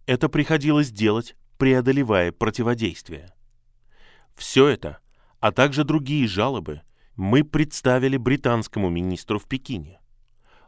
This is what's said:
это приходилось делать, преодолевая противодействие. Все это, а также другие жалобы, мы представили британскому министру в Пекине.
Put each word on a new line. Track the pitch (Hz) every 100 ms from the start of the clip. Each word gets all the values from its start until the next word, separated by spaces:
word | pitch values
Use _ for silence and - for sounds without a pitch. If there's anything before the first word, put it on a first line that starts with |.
| -
это | 127 156
приходилось | 151 143 160 143 147 139
делать, | 104 107 110 - - _ _
преодолевая | 135 131 123 135 123 98 87
противодействие. | - 110 107 117 120 107 76 - 78 90 - _ _ _ _ _ - - - _ -
Все | - 131 143
это, | 117 76 - _ _ _ _
а | 110
также | 95 139 139
другие | 143 156 135 147 117
жалобы, | 92 123 120 78 76 - _ _ -
мы | 95 135
представили | 151 - 151 - 131 127 135 135
британскому | 117 143 131 117 107 117 92
министру | 85 92 90 - 104
в | -
Пекине. | 135 - 107 76 90 _ _ _ _ _ _